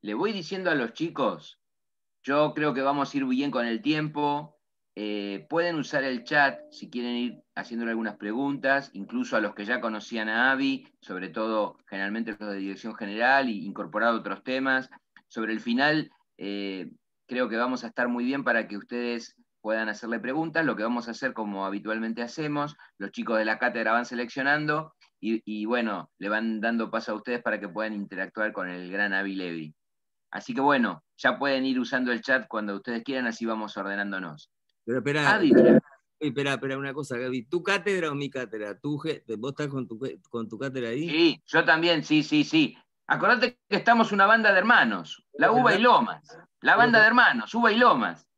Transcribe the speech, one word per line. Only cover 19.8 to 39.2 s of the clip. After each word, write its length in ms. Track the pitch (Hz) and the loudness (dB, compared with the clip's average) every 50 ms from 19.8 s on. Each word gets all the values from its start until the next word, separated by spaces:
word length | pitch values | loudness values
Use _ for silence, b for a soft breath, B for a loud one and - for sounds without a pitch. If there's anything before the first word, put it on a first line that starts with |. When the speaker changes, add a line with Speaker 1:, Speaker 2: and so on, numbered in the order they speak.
| 110 107 | -2 -4
Speaker 1:
hacerle 320 | 104 - - 113 120 113 | -6 -8 -6 -6 -6 -6
preguntas. 440 | 104 123 131 156 160 165 156 165 160 | -4 -4 -4 -4 -4 -2 -2 -2 0
Lo 100 | 139 110 | 0 -2
que 80 | 98 | -2
vamos 240 | 107 117 123 120 113 120 | -2 -2 -2 -4 -4 -8
a 40 | |
hacer, 200 | 110 - 135 131 | -10 -6 -6 -6
como 320 | - - 110 104 101 98 98 | -6 -6 -8 -6 -6 -4 -4
habitualmente 580 | 98 98 101 - 107 110 113 113 113 113 117 | -4 -6 -6 -6 -6 -4 -4 -4 -6 -4 -6
hacemos, 540 | 120 120 - - 156 151 147 147 143 147 151 b b b b _ | -8 -8 -8 -8 -6 -4 -4 -4 -4 -6 -8 b b b b _
los 120 | 98 101 | -12 -10
chicos 280 | _ - 113 107 113 110 | _ -8 -4 -2 0 0
de 60 | 107 | 0
la 140 | 110 110 107 | 0 -2 -2
cátedra 340 | 123 123 110 117 110 110 | -2 -2 -2 -2 0 0
van 140 | 113 120 123 | 0 0 -2
seleccionando 880 | 120 127 117 123 117 - 139 131 139 147 151 151 151 151 156 156 156 _ _ b b _ _ | -4 -6 -8 -8 -6 -6 -4 0 0 0 0 0 -2 -2 -2 -4 -8 _ _ b b _ _
y, 220 | - 110 113 110 _ | -4 -2 -2 -2 _
y, 200 | - 107 107 107 | -6 -8 -6 -4
bueno, 460 | 110 120 123 117 110 101 87 80 _ _ _ | -2 -2 -2 -2 -2 -4 -6 -8 _ _ _
le 100 | 92 101 | -6 -4
van 320 | 107 110 113 113 110 110 | -2 -2 -2 -2 -4 -2
dando 300 | 104 113 117 117 110 - | -2 -2 0 -2 -4 -2
paso 220 | - 113 113 - | -4 -6 -6 -6
a 40 | 107 | -8
ustedes 260 | 107 - - 120 120 | -8 -6 -6 -6 -4
para 160 | - 113 107 101 | -4 -4 -4 -4
que 100 | 101 95 | -6 -8
puedan 260 | 85 107 110 110 107 | -6 -6 -6 -6 -6
interactuar 580 | 104 101 - 98 92 92 87 _ 110 107 107 | -8 -10 -8 -8 -8 -8 -8 _ -4 -4 -4
con 160 | - 98 92 90 | -4 -6 -8 -8
el 220 | 90 90 90 90 | -8 -10 -10 -8
gran 220 | 92 101 104 101 | -4 -2 -2 -2
Avi 220 | 95 95 98 98 95 | 0 -2 -2 -4 -4
Levy. 400 | 95 90 87 82 82 78 78 78 _ _ _ _ _ _ _ _ _ _ _ | -6 -6 -6 -6 -8 -10 -12 -14 _ _ _ _ _ _ _ _ _ _ _
Así 240 | - 101 - - 117 | -14 -14 -10 -6 -4
que, 60 | 131 | 0
bueno, 440 | 135 143 143 131 117 101 87 - _ _ _ | 2 4 4 4 2 0 -2 -6 _ _ _
ya 220 | _ - 131 123 - | _ -2 -2 0 0
pueden 260 | 135 139 135 131 131 | 0 0 0 0 0
ir 140 | 135 131 127 | 0 0 -2
usando 320 | 123 117 - 127 127 123 | -2 -2 -2 -2 0 0
el 100 | 120 113 | -2 -4
chat 280 | - - 131 131 - _ | 0 0 0 0 0 _
cuando 260 | - 110 104 104 101 | -6 -6 -4 -4 -6
ustedes 280 | 98 - - 117 117 117 | -6 -6 -6 -8 -8 -6
quieran, 240 | - 135 131 127 117 | -6 -4 -4 -2 -4
así 180 | 113 - 117 | -4 -4 -4
vamos 300 | 113 110 110 107 104 - | -4 -4 -4 -6 -8 -8
ordenándonos. 720 | 104 98 98 98 101 101 101 101 95 92 85 78 - - _ _ _ _ _ _ _ _ | -8 -6 -6 -4 -4 -4 -4 -6 -8 -8 -10 -12 -14 -20 _ _ _ _ _ _ _ _
Speaker 2:
Pero 140 | 113 120 131 | -4 -4 -2
esperá, 360 | 113 143 143 156 147 143 - | -2 -2 -2 0 2 2 2
Speaker 1:
Avi. 180 | 220 185 143 240 - - - - - b b b b _ _ _ _ | 4 6 8 8 8 10 10 8 6 b b b b _ _ _ _
Speaker 2:
esperá, 360 | 156 147 117 139 139 139 135 | -4 -4 -2 -2 -2 -2 -2
esperá, 240 | 120 135 135 135 135 | -2 -4 -4 -4 -4
una 160 | 139 139 131 | -6 -6 -6
cosa, 240 | 147 143 - 131 120 | -8 -8 -6 -6 -6
Gaby. 260 | 127 127 127 127 113 | -4 -4 -4 -6 -6
¿Tu 180 | _ - 175 | _ -6 -4
cátedra 480 | 170 202 196 196 196 208 196 185 170 156 | 0 0 -2 0 0 -2 -2 0 -2 -2
o 40 | 143 | -2
mi 160 | 143 143 135 | -4 -6 -6
cátedra? 480 | - 131 127 104 107 107 104 101 101 - | -6 -8 -8 -8 -8 -8 -8 -8 -10 -8
¿Tú, 200 | - 147 151 143 | -6 -6 -6 -4
je-, 240 | 151 160 143 - | -4 -6 -8 -8